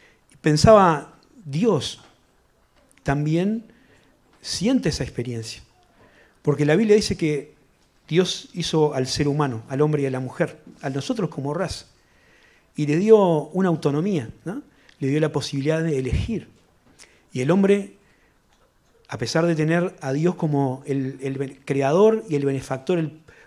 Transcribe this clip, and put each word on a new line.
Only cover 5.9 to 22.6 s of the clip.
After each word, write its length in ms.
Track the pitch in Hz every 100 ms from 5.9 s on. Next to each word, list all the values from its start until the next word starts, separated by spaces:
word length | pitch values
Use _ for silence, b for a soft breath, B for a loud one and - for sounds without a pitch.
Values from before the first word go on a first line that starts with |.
| b b b b b
Porque 220 | - 139
la 120 | 147 160
Biblia 200 | 220 214
dice 200 | 208 190
que 380 | 160 147 - _ _ _ _ _ _
Dios 400 | 156 180 - -
hizo 420 | - 160 160 151
al 120 | 139 131
ser 220 | - 143
humano, 340 | 143 147 113 110
al 120 | 135
hombre 220 | 151 151
y 40 | 135
a 40 |
la 100 | 127
mujer, 380 | 127 - 156 - - -
a 100 | 143
nosotros 400 | 135 - 233 170
como 240 | - 135
raza, 320 | 156 190 - - _ b b b b b b b
y 120 | - 147
le 100 | 151
dio 480 | 208 220 190 160 151
una 200 | 180 190
autonomía, 640 | 160 151 143 190 180 110 -
¿no? 180 | 151 240 - b b b
Le 100 | 135
dio 120 | 147
la 100 | 156
posibilidad 520 | 156 - 139 139 160
de 160 | 165 139
elegir. 500 | 131 - - 220 - _ _ _ _ b b b b
Y 80 | 127
el 100 | 131
hombre, 460 | 190 196 202 196 - b b b b _ _ _ _ _ _ _
a 100 | 117
pesar 280 | 117 160 170
de 80 |
tener 420 | 160 156 170 180 -
a 120 | 139
Dios 220 | 139 170
como 480 | 180 160 143 139 131 139
el, 320 | 139 131 135
el 160 | 139 135
ben-, 220 | 135 -
creador 600 | - 139 135 165 214 220 220
y 80 | 147
el 80 |
benefactor, 540 | 139 135